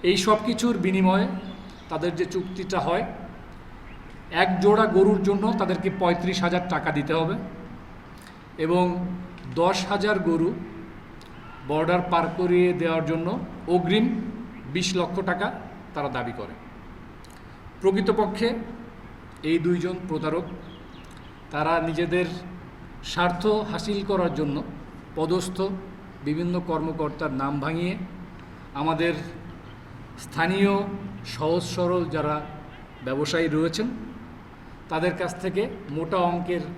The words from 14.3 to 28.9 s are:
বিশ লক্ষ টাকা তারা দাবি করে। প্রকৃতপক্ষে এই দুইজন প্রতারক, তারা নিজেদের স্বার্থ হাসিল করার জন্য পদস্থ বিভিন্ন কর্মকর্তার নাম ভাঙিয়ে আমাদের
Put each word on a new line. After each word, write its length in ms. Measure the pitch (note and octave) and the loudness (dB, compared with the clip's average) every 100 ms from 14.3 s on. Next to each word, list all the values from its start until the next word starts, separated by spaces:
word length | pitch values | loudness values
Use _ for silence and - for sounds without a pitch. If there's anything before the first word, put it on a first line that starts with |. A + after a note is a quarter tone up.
| - - - C3+ | -8 -12 -12 -4
বিশ 140 | D#3 F3+ F3+ | -2 0 0
লক্ষ 160 | E3+ F#3 F#3+ | 0 0 0
টাকা 160 | F3+ G#3 - - - - | 0 -2 -4 -12 -14 -8
তারা 140 | D3+ C#3+ B2+ | -4 -2 -2
দাবি 180 | A#2 A2 | -4 -6
করে। 180 | G2 D#2 - - - - - - - - - - - - | -10 -10 -16 -16 -16 -16 -16 -16 -18 -18 -18 -18 -18 2
প্রকৃতপক্ষে 680 | F#3+ G3 A3 A3 G3+ - A#3 - - - - - - - - - D#3 | 4 4 4 4 2 2 0 0 -6 -12 -14 -16 -16 -16 -16 -6 2
এই 80 | E3+ E3 | 2 4
দুইজন 300 | F3 F3 F#3 - | 2 0 -4 -4
প্রতারক, 380 | D#3 D#3 E3 - - - - - - - - - - - | -2 0 -2 -4 -10 -12 -16 -16 -16 -16 -16 -16 -18 -8
তারা 240 | D3 D#3 D3+ D#3+ | -2 2 2 2
নিজেদের 380 | D#3 E3+ F3 F3 - - - - - - - - | 0 2 2 0 -4 -10 -12 -14 -16 -16 -12 -6
স্বার্থ 300 | E3+ F3 - G#3+ G#3+ G#3+ | 0 2 2 2 2 0
হাসিল 280 | E3+ - G3+ G3 | -4 -2 -2 2
করার 220 | F#3+ F3 | 2 2
জন্য 220 | - D3+ C#3 - - - - - | 2 0 -2 -4 -12 -14 -16 -10
পদস্থ 440 | - D#3+ F3+ F3+ F3+ G3 F#3+ - - - - | -2 2 2 0 -2 -2 -2 -8 -14 -16 -6
বিভিন্ন 300 | C#3+ D#3 F3 F3+ F3 | -2 0 2 0 0
কর্মকর্তার 640 | D#3 D#3+ D#3 D3 - D#3 C3 | -2 0 -2 -2 -2 -2 0
নাম 120 | C#3 C#3+ | 0 0
ভাঙিয়ে 340 | C#3+ D#3+ F3 G3 F#3 - - - - - - C#3 | 0 0 0 -2 -6 -10 -14 -14 -16 -16 -10 -2
আমাদের 340 | D#3+ | 0